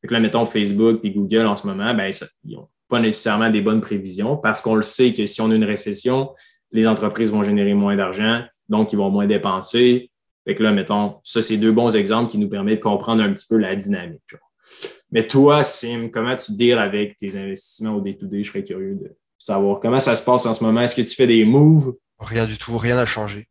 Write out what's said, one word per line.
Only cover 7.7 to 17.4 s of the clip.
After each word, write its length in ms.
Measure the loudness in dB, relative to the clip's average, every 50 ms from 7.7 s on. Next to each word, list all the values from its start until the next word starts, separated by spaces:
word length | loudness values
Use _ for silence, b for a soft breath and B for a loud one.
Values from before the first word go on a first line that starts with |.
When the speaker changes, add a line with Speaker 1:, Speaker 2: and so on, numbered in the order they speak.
| 2
Speaker 1:
moins 220 | 2 2 2 0
d'argent, 480 | 0 -2 -4 -4 -2 -2 0 0 -2 -4 -10 _ _ _ _
donc 220 | 0 0 0 0
ils 60 | 0
vont 120 | -2 0 0
moins 180 | 0 0 2
dépenser. 840 | 2 0 0 0 -2 -4 -4 -6 -2 2 4 4 4 4 2 -2 _ _ _ _ _ _ _ _
Fait 80 | -6 -2
que 80 | 0
là, 100 | 2 2
mettons, 440 | 2 2 0 -2 -2 -2 -2 -4 -6 _ _
ça, 180 | -4 -2 0
c'est 160 | 0 0 0
deux 140 | 2 2 4
bons 240 | 4 4 2 4 2
exemples 340 | 2 2 2 0 0 0 -2
qui 80 | -2
nous 100 | -4 -4
permettent 300 | -2 -4 -4 -2 -2 -2
de 60 | 0 0
comprendre 400 | -2 -2 -2 -2 0 0 2 2
un 100 | 0 -2
petit 140 | -4 -4
peu 100 | 0 0
la 180 | 0 2 0 -2
dynamique, 460 | -6 -4 -4 -6 -6 -6 -12 -16 -18 _
genre. 240 | _ -20 -20 _ _ _ B B B B B B B B B B _
Mais 140 | -2 -2 -2
toi, 380 | 2 4 6 6 6 6 4 4
Sim, 460 | 2 2 0 -2 -4 -6 -6 -6 -6 -4
comment 220 | -4 -2 -2 -4
tu 160 | -4 -6 -10
deals 260 | -2 2 4 4 4
avec 400 | 4 2 0 0 -2 -4 -4 -6
tes 180 | _ -12 -10 -8
investissements 600 | -8